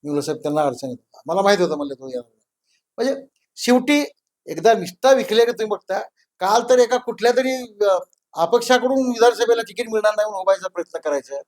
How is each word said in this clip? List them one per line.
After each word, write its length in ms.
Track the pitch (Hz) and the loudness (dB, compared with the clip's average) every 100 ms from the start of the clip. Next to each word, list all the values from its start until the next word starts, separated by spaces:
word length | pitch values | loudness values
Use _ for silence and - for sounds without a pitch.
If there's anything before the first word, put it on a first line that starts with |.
मी 60 | 143 | -4
म्हणलं, 120 | 147 | -4
"साहेब, 200 | 143 151 | -4 -6
त्यांना 200 | 151 151 | -4 -2
अडचण 280 | 147 - 135 | -2 -4 -12
येते." 300 | 123 _ - - | -12 _ -20 -6
मला 160 | 180 | 0
माहित 180 | 196 202 | 2 2
होतं, 180 | 175 151 | 0 -2
म्हणलं, 160 | 143 | -8
"तो 140 | 131 131 | -10 -12
येणार 160 | 127 | -12
नाही." 180 | 120 _ _ _ _ _ _ - | -12 _ _ _ _ _ _ -4
म्हणजे 300 | 247 269 - _ _ - | -4 -4 -10 _ _ -8
शेवटी 500 | - 254 254 294 285 _ _ _ - | 2 2 4 0 0 _ _ _ -12
एकदा 280 | 165 190 | 0 2
निष्ठा 400 | 214 170 - 262 | 2 -2 -2 0
विकली 260 | 269 - 220 | 2 0 2
की 120 | 233 | 2
तुम्ही 140 | 196 214 | 0 -6
बघता, 340 | 202 - 190 - _ _ _ | -6 -6 -8 -8 _ _ _
काल 220 | 185 226 240 | 0 0 4
तर 100 | 254 | 4
एका 180 | 240 247 | 4 0
कुठल्या 340 | 240 - 233 | -4 0 2
तरी, 460 | 240 262 262 240 202 202 | 2 0 -4 -8 -2 0
अ, 140 | 185 - _ _ | 0 -2 _ _
अपक्षाकडून 640 | - 165 240 240 254 254 269 | -4 0 0 2 2 2 0
विधानसभेला 640 | 254 220 240 214 233 233 | -2 4 2 4 0 0
तिकीट 240 | 226 - 226 | -2 -10 -6
मिळणार 240 | 220 214 214 | -2 0 0
नाही 80 | 214 | -4
म्हणून 160 | 196 | -2
उभायचा 260 | 185 190 185 | 0 0 -2
प्रयत्न 320 | 175 165 160 | -8 -10 -8
करायचा 420 | 156 143 131 139 | -4 -6 -6 -14